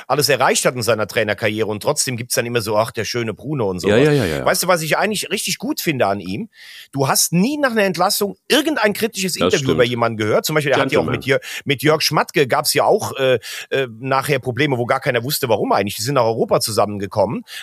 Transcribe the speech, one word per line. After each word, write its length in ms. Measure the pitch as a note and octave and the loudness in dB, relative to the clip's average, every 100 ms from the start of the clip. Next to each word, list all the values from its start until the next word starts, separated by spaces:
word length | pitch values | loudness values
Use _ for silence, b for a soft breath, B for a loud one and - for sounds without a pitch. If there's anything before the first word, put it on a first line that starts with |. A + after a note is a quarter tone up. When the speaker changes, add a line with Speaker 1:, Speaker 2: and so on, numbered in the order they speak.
| B | B
Speaker 1:
alles 220 | C#3 C#3+ | 0 2
erreicht 360 | B2+ D3 A3+ | 4 2 2
hat 120 | E3 B2+ | 0 0
in 60 | |
seiner 260 | A2+ G#2+ G#2 | 0 0 0
Trainerkarriere 580 | B2 G#2+ G2+ A2 G#2+ G#2 | 0 0 0 -2 -2 -2
und 160 | G#2+ | -2
trotzdem 340 | - D3+ - A#2+ | -2 -2 -2 -4
gibt's 200 | B2 - | -4 -4
dann 100 | A#2+ | 0
immer 140 | A#2+ | -2
so, 160 | G#2+ G#2 | 0 0
„Ach, 160 | A2+ | 0
der 120 | - | -2
schöne 300 | G#2 B2 A2+ | -4 -4 -4
Bruno“ 340 | G2+ C3 D3+ G2+ | -6 -6 -4 -2
und 120 | F2+ | 0
sowas. 160 | F#2+ G#2+ | 2 4
Speaker 2:
Ja, 160 | D3+ | 4
ja, 0 | |
ja, 140 | D3 F#2+ | 4 0
ja. 180 | D2 | 0
Speaker 1:
Weißt 180 | B2 F#3 | 0 0
du, 60 | F3 | 2
was 140 | F3+ | 0
ich 140 | D#3 D#3 | 0 0
eigentlich 320 | G3 G3+ - | 0 -2 -4
richtig 280 | F#3 - D#3+ | -6 -4 -6
gut 220 | A#3+ D4+ | -6 -4
finde 260 | - C3+ G#2 | -2 0 2
an 140 | G2+ | 0
ihm? 300 | F2+ G#2 A3+ B B B B | -4 -6 -8 B B B B
Du 160 | C3+ C3+ | -2 0
hast 240 | G#3 - | 0 0
nie 240 | E3+ A3+ D4 | 2 2 0
nach 160 | C#4 | 0
einer 100 | A3+ | 2
Entlassung 540 | G3 F3+ F#3 - G3+ F#3 - | 0 2 0 0 -4 -6 0
irgendein 460 | C#4 D4+ C4 G#3+ | 2 2 2 0
kritisches 420 | - A3 G3 F#3+ | 0 -4 -2 -4
Speaker 2:
Das 80 | - | 0
Speaker 1:
Interview 160 | F3 F#3 | 0 2
Speaker 2:
stimmt. 160 | C3 | 2
Speaker 1:
über 100 | - | 2
jemanden 340 | B2 A#2+ A#2 A2 | 2 2 0 0
gehört. 280 | G#2+ F#3 G3 | 0 0 0
Zum 80 | |
Beispiel, 160 | D#3 C#3+ | 0 2
er 80 | B2+ | 2
hat 140 | C3+ | 2
ja 80 | C#3 | 0
auch 60 | D#2 | 0
Speaker 2:
Gentleman. 100 | - | -2
Speaker 1:
mit 100 | B2+ | 0
Jör-, 140 | C3+ B B | 0 B B
mit 180 | - C#3 | -4 0
Jörg 200 | D3 D#3 | 2 2
Schmatke 440 | - D#3+ - F3 C3 | 2 0 0 0 2
gab's 280 | C#3 D3+ | 2 0
ja 100 | C#3 | 2
auch, 320 | A2+ G3+ G#3 B2+ | 4 2 0 0
äh, 240 | C3 B2 B B B | 2 2 B B B
äh, 180 | C3+ C3 A2 | -2 -2 -6
nachher 400 | C3 C3+ C#3+ C3+ | -2 0 0 -2
Probleme, 400 | B2+ A2+ D3+ B2+ | -2 0 0 0
wo 80 | A#2+ | 0
gar 140 | C3 | -2
keiner 240 | D3 A#2+ | 0 -2
wusste, 240 | B2 D3+ A2+ | -2 -2 0
warum 240 | G#2 A3+ | 2 2
eigentlich. 240 | D3+ G2+ - | 0 0 -4
Die 60 | |
sind 120 | A2+ | -2
nach 80 | C#3 | 2
Europa 380 | A2+ A#2 A3+ D#3+ | 2 0 0 0
zusammengekommen, 840 | - G#2+ G#2 G#2 G2 G#2+ F#2+ G3 - B | 0 0 0 -2 -4 0 0 0 -8 B